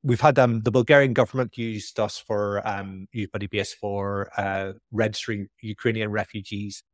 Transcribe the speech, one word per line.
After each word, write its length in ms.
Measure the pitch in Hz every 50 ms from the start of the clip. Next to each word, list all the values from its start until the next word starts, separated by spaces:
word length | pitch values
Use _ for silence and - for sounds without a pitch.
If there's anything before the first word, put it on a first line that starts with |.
| -
we've 180 | 143 120 -
had, 160 | - 151 135 139
um, 240 | 127 120 117 113
the 100 | 107 120
Bulgarian 420 | 107 127 120 - 151 143 139 135 117
government 440 | 135 120 - - 131 127 107 _ -
used 420 | 117 113 110 107 - - - -
us 180 | 107 104 - -
for, 500 | - _ 110 104 104 101 101 101 98 107
um, 400 | 101 98 98 98 95 95 95 -
used 200 | _ 120 104 95
Buddy 160 | _ 107 101 95
Base 260 | - 104 92 - -
for, 560 | - - 104 101 101 98 98 101 98 98 - - -
uh, 360 | 101 98 98 98 98 98 95 - _ _
registering 560 | 117 107 113 107 107 - - - 113 101 98 - _ _
Ukrainian 500 | - 107 104 _ - 120 110 110 107 104
refugees 720 | 104 107 98 - - 107 98 - 101 101 104 101 98 - _ _